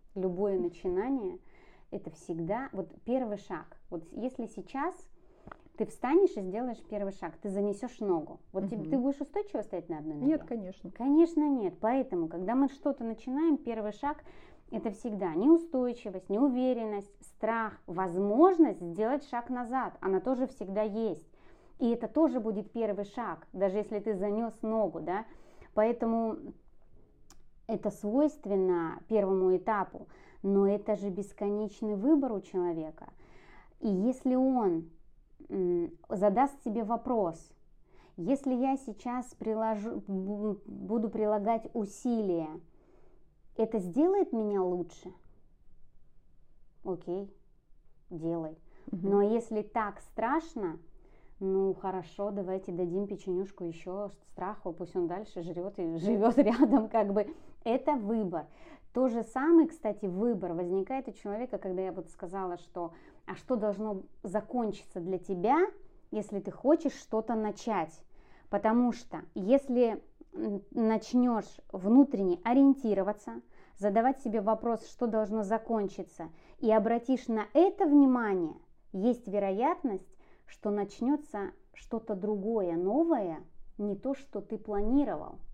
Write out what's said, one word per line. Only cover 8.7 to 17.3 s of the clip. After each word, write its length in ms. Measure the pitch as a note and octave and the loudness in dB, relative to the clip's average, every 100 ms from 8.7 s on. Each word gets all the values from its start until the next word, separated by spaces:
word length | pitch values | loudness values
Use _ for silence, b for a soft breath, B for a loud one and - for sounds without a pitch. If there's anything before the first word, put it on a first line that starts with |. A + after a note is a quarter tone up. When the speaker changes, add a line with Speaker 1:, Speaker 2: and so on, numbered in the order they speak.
| A3+ | -4
Speaker 2:
Мгм. 60 | D#3 | -2
Speaker 1:
ты 60 | C4+ | 0
будешь 220 | B3+ C#4 | 2 0
устойчиво 400 | C#4+ G#4 G4+ - | -4 -4 -4 -6
стоять 260 | G#3 F3+ E3+ | -6 -8 -6
на 80 | D#3 | -8
одной 200 | D3+ D3 | -6 0
Speaker 2:
Нет, 240 | C4 D#4 | 2 2
Speaker 1:
ноге? 80 | - | -2
Speaker 2:
конечно. 420 | A#3 F#3 F#3+ - | -8 -8 -12 -16
Speaker 1:
Конечно, 580 | - B3+ D4+ E4+ E4+ D4 | -4 2 6 6 4 2
нет. 240 | C4+ F#3+ E3 | 2 0 -2
Поэтому, 460 | A3 C4+ - F3+ D#3+ | 0 2 0 -2 -2
когда 280 | E3+ F#3+ B3 | -4 -2 2
мы 120 | C4+ | 2
что-то 340 | - C#4+ C#4 | 0 -2 -2
начинаем, 540 | A3+ A3+ - C4 E4 C#4 | -4 -6 -6 0 2 2
первый 340 | - A3+ G#3 | 0 -4 -4
шаг — 240 | G#3 C#4+ D4 - B B B B | -4 -6 -6 -10 B B B B
это 200 | A3+ A3+ | -6 -6
всегда 420 | G3+ B3 G#3 F#3 D#3+ | -6 -8 -4 -2 2
неустойчивость, 960 | B3 E4 E4 C4 B3 A#3+ G#3 F#3 - | 8 6 6 -2 -2 -2 -8 -10 -2
неуверенность, 840 | G3+ C#4+ B3 B3+ B3 A3 G3+ G3+ - | 2 4 4 2 0 -2 -6 -8 -18
страх, 480 | - | -20